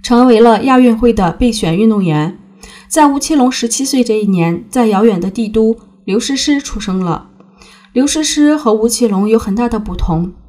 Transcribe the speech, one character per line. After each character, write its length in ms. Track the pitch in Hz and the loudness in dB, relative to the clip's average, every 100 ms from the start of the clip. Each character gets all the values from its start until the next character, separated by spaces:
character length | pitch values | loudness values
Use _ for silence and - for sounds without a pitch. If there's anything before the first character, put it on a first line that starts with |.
成 240 | - 240 254 | 2 2 4
为 140 | 220 | 6
了 220 | 233 214 269 | 6 4 2
亚 120 | 254 | 4
运 180 | 247 226 | 4 2
会 180 | 240 | 0
的 180 | 220 175 | 0 -2
备 180 | 165 247 | 0 -2
选 280 | 226 160 165 | -2 -2 0
运 120 | 220 | 0
动 140 | 208 | 2
员。 340 | 185 151 151 - - _ - - - | 0 -2 -4 -8 -20 _ -20 -20 -6
在 180 | 320 294 | 0 2
吴 100 | 277 | 0
奇 160 | - | -2
隆 160 | 311 254 | 0 0
十 200 | 254 233 | -2 -6
七 160 | - 269 | -4 -2
岁 180 | 269 | -2
这 160 | 233 214 | 0 0
一 80 | 202 | 0
年， 380 | 185 165 170 - | 0 0 -2 -4
在 180 | 254 226 | 0 0
遥 180 | 196 226 | 2 2
远 160 | 185 | 2
的 100 | 190 | -4
帝 160 | 233 214 | -6 -4
都， 300 | 220 220 226 - _ | 0 0 0 -8 _
刘 160 | - 202 | -4 -4
诗 160 | 233 277 | -2 -4
诗 260 | - 285 | -2 -2
出 200 | - 220 | -2 -10
生 180 | 202 190 | -6 -4
了。 300 | 180 151 - _ _ _ - _ _ | -4 -6 -10 _ _ _ -20 _ _
刘 120 | 247 285 | -2 -2
诗 160 | 311 | -2
诗 360 | 302 302 294 302 | -4 0 2 2
和 160 | 247 | 0
吴 160 | 214 226 | 0 0
奇 180 | - 233 | 0 -2
隆 200 | 190 208 | 0 0
有 100 | 226 | 0
很 160 | 208 196 | 0 -4
大 140 | 240 | -2
的 100 | 226 | -4
不 160 | 214 175 | -6 -6
同 380 | - 160 180 - | -2 -2 -4 -10